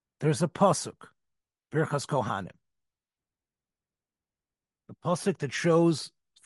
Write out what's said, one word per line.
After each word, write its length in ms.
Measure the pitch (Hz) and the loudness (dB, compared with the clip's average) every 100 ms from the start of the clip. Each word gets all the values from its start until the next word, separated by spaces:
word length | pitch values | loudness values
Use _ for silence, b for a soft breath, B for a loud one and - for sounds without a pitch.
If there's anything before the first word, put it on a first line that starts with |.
| _ - | _ -4
There's 220 | 151 127 | -2 0
a 60 | 165 | -2
pasuk, 600 | - 196 160 - - - _ _ _ _ _ _ | 2 2 2 -4 -14 -20 _ _ _ _ _ _
Birchas 340 | 147 156 147 - | -4 -2 -2 -2
Kohanim. 440 | 139 104 101 92 - _ _ _ _ _ _ _ _ _ _ _ _ _ _ _ _ _ _ _ _ _ _ - | -4 -2 -6 -8 -16 _ _ _ _ _ _ _ _ _ _ _ _ _ _ _ _ _ _ _ _ _ _ -20
The 60 | - | -8
pasuk 340 | 151 175 202 170 | -4 -2 -2 -2
that 140 | 139 | -4
shows 600 | - 170 165 170 156 - _ _ _ | -2 4 4 4 2 -4 _ _ _